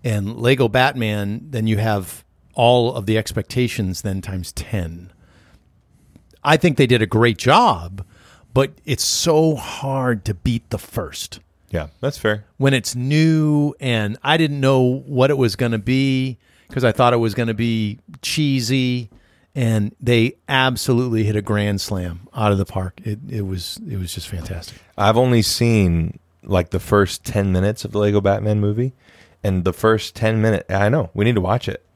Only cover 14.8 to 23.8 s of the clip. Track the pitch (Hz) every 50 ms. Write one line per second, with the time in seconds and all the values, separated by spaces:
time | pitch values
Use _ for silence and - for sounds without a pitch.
14.8 | 127 123 127 135 131 135 143 123 127 139 151 135 131 117 98 - 127 120 117 110
15.8 | 98 110 127 131 135 135 135 131 131 131 123 - _ _ _ _ _ _ - 135
16.8 | 127 120 107 - 131 120 120 117 117 113 101 120 120 113 113 104 117 117 113 110
17.8 | 110 104 104 123 _ _ - - - - - - 156 143 135 135 120 107 131 135
18.8 | 127 127 123 123 120 107 _ - _ _ _ _ _ _ _ 143 127 117 113 110
19.8 | 104 104 - _ - 117 120 117 113 123 - _ _ - 139 131 131 131 123 110
20.8 | - - 131 117 127 127 113 113 110 104 107 107 101 - 107 104 104 104 101 98
21.8 | - - 104 95 90 90 85 85 92 - _ 135 110 104 101 98 98 - - 95
22.8 | 95 95 - - - - 104 107 139 - - 113 101 95 95 90 87 - - -